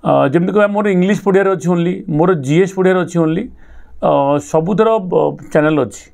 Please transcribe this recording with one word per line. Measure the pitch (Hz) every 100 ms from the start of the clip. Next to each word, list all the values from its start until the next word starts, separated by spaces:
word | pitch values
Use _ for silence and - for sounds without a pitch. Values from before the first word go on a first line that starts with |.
| -
ଅ, | 139 139
ଯେମିତି | 143 180
କହିବା, | 196 208
ମୋର | 208 208
English | 185 180 208
ପଢ଼ିବାର | - 190 190 190
ଅଛି | 170
only, | 175 170 190 202
ମୋର | 147 175
ଜିଏସ୍ | 180 131 156 190 190
ପଢ଼ିବାର | 185 185
ଅଛି | 175 170
only, | 160 165 247 - - - - -
ଅ, | 175 143 139 143
ସବୁଥର, | 143 160 160 202 220 220
ବ-, | 185 - 147 147 -
channel | 160 151 156
ଅଛି | 123 - -